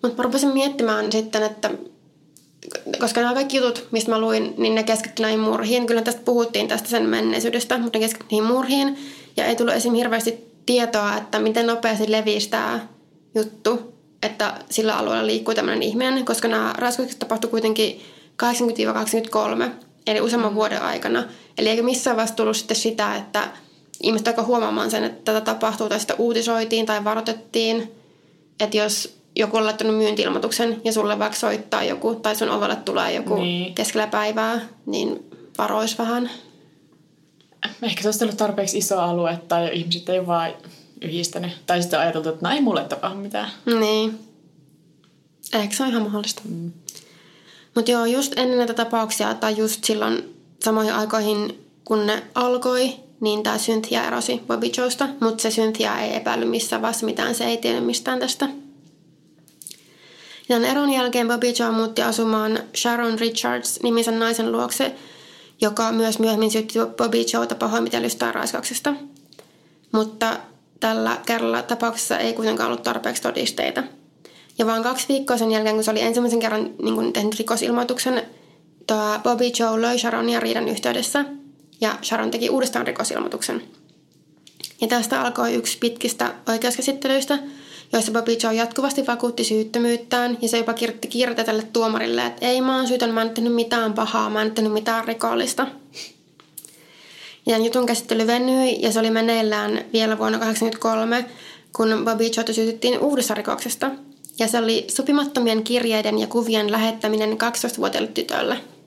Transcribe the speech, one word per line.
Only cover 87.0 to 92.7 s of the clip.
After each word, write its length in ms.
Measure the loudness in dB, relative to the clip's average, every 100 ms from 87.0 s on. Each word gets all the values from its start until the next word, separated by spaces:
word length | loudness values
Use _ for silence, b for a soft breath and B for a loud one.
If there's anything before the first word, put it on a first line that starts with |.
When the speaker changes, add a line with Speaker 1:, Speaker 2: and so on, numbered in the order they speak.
| 2 0 2 -2 B B B B B
Speaker 1:
joissa 180 | -2 0
Bobby 260 | 0 0 0
Joe 100 | 2
jatkuvasti 540 | 0 0 0 0 0 0
vakuutti 360 | 0 -2 0
syyttömyyttään, 960 | 0 0 0 2 2 0 0 0 0 0
ja 60 | 0
se 80 | 0
jopa 160 | 0
kirjoitti 340 | -2 -2 -4 -6
kirjettä 360 | 0 0 0
tälle 200 | 0 0 -2
tuomarille, 520 | 0 0 0 0 0 0
että 200 | -2 0
ei, 140 | 2
mä 140 | 2